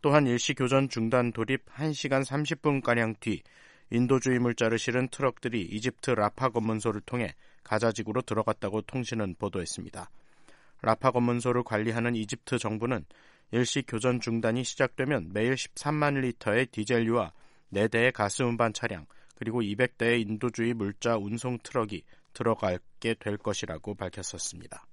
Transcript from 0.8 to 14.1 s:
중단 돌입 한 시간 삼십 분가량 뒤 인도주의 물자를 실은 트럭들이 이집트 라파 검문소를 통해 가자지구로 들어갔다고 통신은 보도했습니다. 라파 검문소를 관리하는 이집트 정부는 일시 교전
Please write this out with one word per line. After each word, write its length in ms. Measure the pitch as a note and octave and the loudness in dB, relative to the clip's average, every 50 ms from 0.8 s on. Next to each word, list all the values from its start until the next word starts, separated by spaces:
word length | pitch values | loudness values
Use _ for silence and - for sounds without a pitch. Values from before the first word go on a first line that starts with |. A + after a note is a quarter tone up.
| C3+ C3+ | 4 2
중단 440 | - A#2+ A2+ A2+ A#2+ B2+ A#2+ A#2+ A2 | 0 -2 0 2 4 4 2 2 0
돌입 320 | - A2+ - C3+ C3 - | -2 -2 -2 -2 -4 -4
한 260 | - - B2+ D3 D#3 D3+ | -10 -10 -4 -4 -4 -4
시간 300 | C3+ - C#3 C3+ C3+ C3+ | -2 -2 0 0 0 0
삼십 400 | - - E3 D3+ - E3 - - | 0 -2 -2 -2 -2 -4 0 0
분가량 540 | D#3 C#3+ C3+ - A2+ A#2+ A#2 A#2 A2+ A2 - | 0 0 2 2 2 2 4 2 0 -2 -4
뒤 240 | - A2 G2+ - - - - - - - - - - - | -2 -4 -4 -4 -4 -14 -20 -20 -20 -20 -20 -20 -12 -2
인도주의 480 | A#2 A#2 B2 B2 C3+ C3 A#2+ C3 B2+ B2 | 0 2 4 4 4 2 4 2 2 4
물자를 400 | B2 A#2+ A#2 - A#2 A2+ A2+ A2+ | 2 2 2 2 2 2 2 2
실은 300 | - - A#2 B2+ B2+ C3 | 0 0 0 0 0 -2
트럭들이 540 | - - C#3 C3 - - - B2 A2+ A#2 F#2 | -2 0 -2 -2 -2 -2 -6 -4 -4 -2 -4
이집트 500 | - G2 G#2+ A2 B2+ - _ - - B2+ | -4 -6 -4 -4 -4 -4 _ -2 0 2
라파 380 | G#2+ G#2 G#2 - - B2+ B2+ | 2 2 2 2 0 -2 0
검문소를 500 | A2 A#2+ A2 A2 A2 A2 - A#2 G2+ G#2 | 0 0 0 0 -2 0 0 -2 -2 -2
통해 340 | - - - B2 A#2 G2+ - - - - - - - | -6 -6 -6 -4 -4 -4 -6 -12 -20 -20 -20 -20 -6
가자지구로 580 | - A2+ A2 A2+ A2+ G#2+ - G#2+ G#2+ G#2+ B2 B2+ | -2 0 2 2 2 0 0 -4 -2 -2 -4 -2
들어갔다고 600 | - A2 G#2+ G#2+ - G#2+ - - G2+ G2 A2 G#2 | -2 -2 0 0 0 -2 -2 -4 -4 -4 -4 -6
통신은 520 | - - C3 A#2+ - B2 A2+ G#2+ F#2+ F2 - | -4 -6 -6 -6 -4 -4 -4 -4 -4 -4 -4
보도했습니다. 680 | - G2+ F2+ G2 E2+ - - - F2+ - - G2 - - - - - - - _ - - - - - - - - | -6 -4 -4 -4 -6 -6 -8 -10 -10 -10 -12 -12 -14 -14 -18 -20 -20 -20 -20 _ -20 -20 -20 -20 -20 -20 -16 -2
라파 300 | - A2+ A2 - - C3 | 2 2 2 4 4 2
검문소를 540 | A#2+ B2 A#2+ A#2+ A#2+ A#2+ A#2 B2 A#2+ B2 A#2+ | 4 4 2 2 2 2 2 2 0 0 0
관리하는 500 | - A2+ G#2 A2 A#2 A2+ A#2 A2+ A#2+ A#2+ | 0 -2 -2 0 0 -2 0 0 0 0
이집트 440 | A2+ A2 G#2 C3 - _ - C3 A#2+ | 0 -2 -4 -6 -10 _ -4 -4 -2
정부는 460 | - A2 G#2+ G#2+ A2+ B2 B2+ G#2+ D2 - - - - - - _ _ _ | -2 -2 -2 -2 -2 -2 -2 -4 -6 -10 -20 -20 -20 -20 -20 _ _ _
일시 320 | - A#2 B2 A#2+ - C#3 B2+ | 0 0 2 2 0 -2 -2
교전 360 | - - A2 G#2 B2+ | -2 -6 -2 0 0